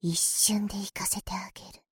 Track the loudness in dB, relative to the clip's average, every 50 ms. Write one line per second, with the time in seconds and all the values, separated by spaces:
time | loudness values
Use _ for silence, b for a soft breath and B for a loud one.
0 | 0 0 2 2 2 2 4 4 4 4 4 4 2 0 -2 -4 -6 -6 -6 -4
1 | -2 0 -2 -2 -2 -4 -6 -6 -6 -6 -12 -16 -18 -16 -18 -20 _ _